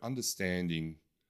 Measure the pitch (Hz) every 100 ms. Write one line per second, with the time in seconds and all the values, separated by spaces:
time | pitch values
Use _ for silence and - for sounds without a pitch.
0 | 117 127 113 - 95 90 87 82 80 78
1 | _ _